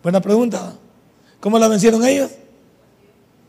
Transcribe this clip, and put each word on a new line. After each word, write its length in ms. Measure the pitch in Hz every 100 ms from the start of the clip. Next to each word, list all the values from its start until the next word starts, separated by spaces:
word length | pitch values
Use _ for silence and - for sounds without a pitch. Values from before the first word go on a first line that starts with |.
Buena 180 | 170 190
pregunta. 540 | 190 220 247 - - - - _ _ _ _ _
¿Cómo 180 | 202 226
la 80 | 220
vencieron 380 | 214 226 226 247
ellos? 260 | 277 254 - - _ _ _ _ _ _ _ _ _